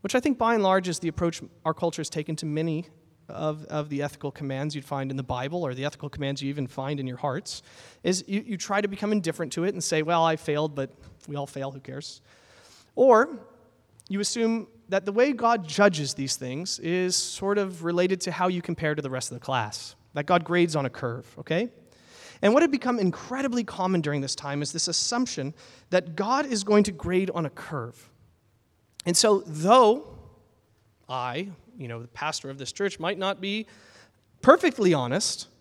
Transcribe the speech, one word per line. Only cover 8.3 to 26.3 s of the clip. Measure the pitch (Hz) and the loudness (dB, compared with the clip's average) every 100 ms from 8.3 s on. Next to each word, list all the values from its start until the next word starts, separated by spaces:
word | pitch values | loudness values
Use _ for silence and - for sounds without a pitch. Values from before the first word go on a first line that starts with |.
| 196 220 | -6 -4
you | 196 | -8
try | - 202 | -2 -2
to | 208 | -2
become | 190 208 | -4 0
indifferent | 214 165 156 156 | 0 0 -4 -6
to | 170 | -2
it | 175 | -2
and | 196 | -2
say, | 160 160 | -2 0
"Well, | 156 170 165 | 2 2 4
I | 160 | 2
failed, | - 147 156 143 | -2 -2 -2 -4
but | 131 - - - - | -8 -8 -20 -20 -12
we | 143 | -10
all | 139 | -8
fail, | 139 135 | -8 -8
who | 135 | -10
cares?" | 131 131 151 - _ _ _ - - - _ - | -12 -12 -12 -16 _ _ _ -20 -20 -20 _ 4
Or | 262 220 277 262 - - _ _ _ _ - | 8 8 6 0 -16 -20 _ _ _ _ -8
you | 196 | -4
assume | 202 233 226 226 202 - _ | -2 0 0 0 -4 -18 _
that | 190 190 | -2 0
the | |
way | 202 269 | 2 2
God | 262 233 233 160 | 4 2 2 0
judges | 175 202 160 143 | 4 4 4 -4
these | - 135 - | -4 -6 -6
things | 127 135 185 - | -6 -8 -6 -6
is | 165 180 180 180 | -2 0 0 -2
sort | - - 196 202 | -4 -4 0 0
of | 190 175 | 0 -4
related | 165 175 185 185 | -2 2 2 0
to | - | -4
how | 175 185 | -2 0
you | 180 | 0
compare | - 170 160 | -4 -4 -2
to | 151 | -2
the | 143 | -4
rest | 127 - | -6 -8
of | 120 | -10
the | |
class, | - 131 107 - - - _ | -4 -2 -2 -8 -14 -18 _
that | 147 147 | -8 2
God | 175 | 2
grades | 160 175 175 151 | 4 2 2 2
on | 131 | -2
a | |
curve, | - 127 117 - - | -4 -6 -6 -12 -18
okay? | - 165 240 - - _ _ - - - | -2 -2 -2 -8 -20 _ _ -20 -20 0
And | 202 | 4
what | 254 | 6
had | 330 | 6
become | 269 254 240 | 2 0 2
incredibly | 185 - - 254 269 240 | 0 0 -8 -4 -2 -2
common | 214 - 185 185 | -4 -2 0 2
during | 151 143 | 2 -2
this | 135 - | -4 -6
time | 143 143 | -6 -4
is | 147 | -4
this | 165 165 | -4 -2
assumption | 170 - 240 254 - 139 - - - _ | -2 -2 -2 -2 -4 -8 -8 -20 -20 _
that | 180 180 156 | 0 0 -4
God | 208 | 0